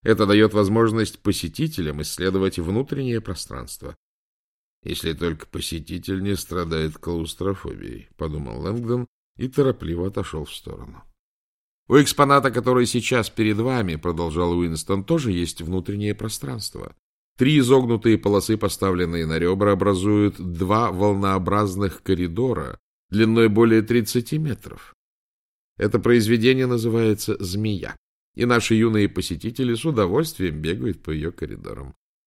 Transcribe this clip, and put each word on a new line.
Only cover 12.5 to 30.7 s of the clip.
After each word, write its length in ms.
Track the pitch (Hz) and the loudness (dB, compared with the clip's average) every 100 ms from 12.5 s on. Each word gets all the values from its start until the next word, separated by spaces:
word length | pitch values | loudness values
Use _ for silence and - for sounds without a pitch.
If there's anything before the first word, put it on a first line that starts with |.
который 360 | 120 127 123 120 | 0 2 2 2
сейчас 440 | 123 - 127 107 | 0 0 0 0
перед 260 | - 107 104 | 0 0 0
вами», 400 | 120 127 95 78 | 0 0 -2 -4
продолжал 560 | 87 82 85 78 87 | -4 -2 -2 0 0
Уинстон, 520 | 87 87 80 - 98 | 0 -2 -4 -4 -4
тоже 280 | 98 165 127 | 0 -2 0
есть 300 | 87 85 - | -2 -2 -6
внутреннее 520 | 85 92 90 101 104 | -6 -6 -4 -4 -4
пространство. 800 | 104 110 - 139 120 - - 50 - _ _ _ - | -4 -8 -8 -8 -8 -10 -12 -16 -18 _ _ _ 0
Три 200 | 127 151 | 4 4
изогнутые 600 | 123 131 120 113 117 110 | 6 4 4 2 4 4
полосы, 380 | 104 101 92 110 | 4 2 2 0
поставленные 720 | 101 - 95 90 85 85 80 | -2 -2 -2 0 0 -2 -2
на 120 | 80 | 0
ребра, 340 | 85 95 104 | 0 2 2
образуют 640 | 95 95 95 98 104 104 - | 2 2 2 2 4 2 0
два 540 | 92 85 95 107 117 | -6 -4 0 2 2
волнообразных 1080 | 92 104 98 98 95 90 101 104 98 101 - | 2 2 2 0 0 0 0 0 0 -4 -2
коридора 760 | - 90 87 87 131 85 67 - _ _ - | -2 0 0 -2 -2 -2 -6 -12 _ _ -4
длиной 380 | 101 113 113 113 | 2 4 6 6
более 340 | 104 117 113 | 6 6 6
тридцати 560 | 110 120 107 123 120 151 | 4 2 2 -2 -2 -4
метров. 560 | 156 - - - - _ _ _ _ _ _ _ _ - | -4 -6 -10 -18 -20 _ _ _ _ _ _ _ _ -4
Это 220 | 104 107 | 0 0
произведение 680 | 101 120 107 117 117 131 127 | 4 4 4 4 4 2 0
называется 720 | 120 113 113 110 104 - 104 | -2 0 0 2 0 -2 -6
«Змея», 580 | 95 98 110 98 - - _ _ _ | -4 -4 -4 -4 -8 -14 _ _ _
и 120 | - 120 | -2 2
наши 280 | 120 - | 2 4
юные 340 | 113 113 110 98 | 4 4 4 2
посетители 640 | - - 85 117 117 123 | 0 -6 -6 -6 -4 -2
с 100 | 113 | -2
удовольствием 760 | 160 120 92 117 160 - 90 76 | -2 0 2 2 -2 -2 -4 -2
бегают 420 | 78 | -4